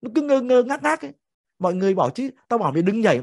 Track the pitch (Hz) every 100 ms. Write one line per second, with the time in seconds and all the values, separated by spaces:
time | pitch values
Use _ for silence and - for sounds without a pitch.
0 | 240 220 294 269 247 254 240 277 294 320
1 | 285 - _ _ _ _ 180 185 196 190
2 | 131 - 262 - _ 233 175 139 180 214
3 | 208 117